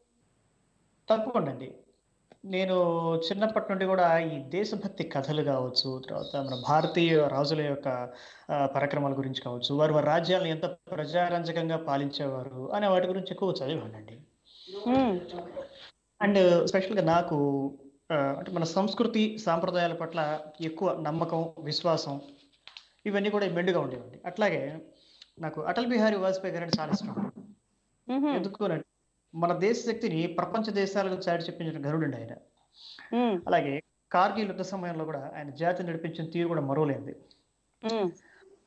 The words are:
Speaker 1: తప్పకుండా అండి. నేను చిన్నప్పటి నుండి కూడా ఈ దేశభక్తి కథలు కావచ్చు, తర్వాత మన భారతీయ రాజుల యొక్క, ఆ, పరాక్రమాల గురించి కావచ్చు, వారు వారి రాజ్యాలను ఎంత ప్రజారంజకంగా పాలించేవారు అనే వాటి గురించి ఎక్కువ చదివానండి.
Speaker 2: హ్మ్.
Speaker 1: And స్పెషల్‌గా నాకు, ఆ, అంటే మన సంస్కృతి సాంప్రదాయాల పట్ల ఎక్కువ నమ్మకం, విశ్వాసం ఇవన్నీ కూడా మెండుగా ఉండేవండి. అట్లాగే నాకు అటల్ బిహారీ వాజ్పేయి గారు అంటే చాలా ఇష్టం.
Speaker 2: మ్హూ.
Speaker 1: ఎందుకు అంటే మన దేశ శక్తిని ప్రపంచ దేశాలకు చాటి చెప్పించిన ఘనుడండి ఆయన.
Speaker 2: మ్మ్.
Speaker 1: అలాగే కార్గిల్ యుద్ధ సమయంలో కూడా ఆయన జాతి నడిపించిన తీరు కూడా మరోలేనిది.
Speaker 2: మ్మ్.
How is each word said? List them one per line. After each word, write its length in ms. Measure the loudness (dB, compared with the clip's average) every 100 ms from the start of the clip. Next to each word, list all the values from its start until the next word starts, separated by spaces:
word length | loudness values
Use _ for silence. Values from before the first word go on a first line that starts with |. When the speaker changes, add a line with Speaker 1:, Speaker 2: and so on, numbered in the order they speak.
| _ _ _ _ _ _ _ _ _ _ 0
Speaker 1:
తప్పకుండా 420 | 0 2 0 -2
అండి. 220 | -6 -12 -16 _ _ _ _ _ _ -6
నేను 300 | -2 2 4 4 2 2 0
చిన్నప్పటి 480 | 0 0 2 0 0
నుండి 160 | 0 2
కూడా 340 | 4 6 6
ఈ 200 | 2 -4
దేశభక్తి 640 | -6 -2 -2 -2 -6 -6
కథలు 400 | -4 -2 0 0
కావచ్చు, 560 | 2 0 0 -2 -2 -4
తర్వాత 360 | -6 -8 -4 -4
మన 280 | -4 -4 2
భారతీయ 600 | 4 4 4 6 6 6
రాజుల 340 | 2 0 0
యొక్క, 260 | 0 -2 -2 -4 -6 -10 -20 -20 -4
ఆ, 140 | 0 2
పరాక్రమాల 520 | 2 0 0 0 -2
గురించి 240 | -4 -6
కావచ్చు, 340 | -8 -6 -2 2
వారు 180 | 4
వారి 120 | 6 4
రాజ్యాలను 420 | 2 4 2 2
ఎంత 180 | -2 -4
ప్రజారంజకంగా 1120 | -6 -10 -8 -2 0 2 0 -2 -2 0 -2
పాలించేవారు 960 | 0 -2 -2 -2 -4 -4 -8 -8 -4
అనే 140 | 0 4
వాటి 200 | 4 4
గురించి 200 | -2 -4
ఎక్కువ 220 | -2 -2 -2
చదివానండి. 500 | -2 -4 -6 -12 -16 -20 -20 _ _ -20 -14 -6 2
Speaker 2:
హ్మ్. 320 | 2 4 0 -4 -12 -12 -12 -12 -16 -20 _ _ _
Speaker 1:
And 420 | 4 8 8 8 4
స్పెషల్‌గా 380 | 2 0 0
నాకు, 680 | 4 4 4 2 2 0 -2 -6 -18 _ _
ఆ, 40 | 0
అంటే 360 | 0 -2 -4
మన 120 | -2
సంస్కృతి 760 | 0 2 0 2 0 2 2 0
సాంప్రదాయాల 560 | 0 0 2 2 0
పట్ల 460 | 0 -4 -2 -2 -2 -8 -8
ఎక్కువ 380 | -6 -2 0 0
నమ్మకం, 520 | -2 -2 -2 -2 -4 -6
విశ్వాసం 600 | -6 -2 2 2 0 -8 -10 -20 _ _ -20 -20 -20 _ -2
ఇవన్నీ 240 | 0 2
కూడా 200 | 2 0
మెండుగా 300 | 2 2 2
ఉండేవండి. 400 | 0 -6 -12 -12 -10
అట్లాగే 560 | 0 2 2 -4 -8 -16 _ _ _ -20 -10
నాకు 220 | -8 -4
అటల్ 260 | -2 0 2
బిహారీ 280 | 4 4 4
వాజ్పేయి 380 | 0 0 -2
గారు 100 | -4
అంటే 180 | -2 -2
చాలా 100 | 0
ఇష్టం. 400 | -2 -2 -6 -6 -8 -20 -20 _ _ _ _ -4
Speaker 2:
మ్హూ. 200 | 0 0
Speaker 1:
ఎందుకు 360 | 0 -2 -2 -2
అంటే 200 | -2 -4 _ _ _ _ -2
మన 160 | 0
దేశ 320 | 2 2 0 -2
శక్తిని 420 | -4 -2 0 -2
ప్రపంచ 440 | -2 -2 -2 -2
దేశాలకు 500 | 0 0 0 -2 -2 -2
చాటి 140 | -2
చెప్పించిన 380 | -2 -6 -6 -4
ఘనుడండి 360 | -2 0 -2 -4
ఆయన. 160 | -10 -14 _ _ _ -20 -20 -20 -4 0
Speaker 2:
మ్మ్. 260 | 2 0 2
Speaker 1:
అలాగే 360 | 2 2 -4 -8 _ _
కార్గిల్ 360 | 2 4 2 -4
యుద్ధ 140 | -4
సమయంలో 440 | -6 -6 -6 -4 -6
కూడా 260 | -6 -8 -10
ఆయన 140 | -12
జాతి 340 | -2 0 0
నడిపించిన 460 | -2 -4 -6 -6 -4
తీరు 180 | -2 0
కూడా 140 | 0
మరోలేనిది. 540 | 0 2 2 0 -6 -14 -18 _ _ _ _ _ -4
Speaker 2:
మ్మ్. 180 | 0 -2 -4 _ -20 -20 -20